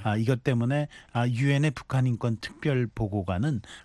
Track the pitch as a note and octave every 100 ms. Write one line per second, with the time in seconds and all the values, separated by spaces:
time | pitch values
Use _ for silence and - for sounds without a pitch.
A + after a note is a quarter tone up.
0 | G#2+ G#2+ A2+ B2+ C#3 A#2+ A#2+ C#3+ D3 -
1 | - A#2+ A#2+ A#2 C#3 C#3 D3+ B2+ - C3
2 | B2+ A2+ A#2+ A2 - - D3+ C3 A#2 -
3 | G#2+ G2+ F2+ F2+ C#3+ B2 - -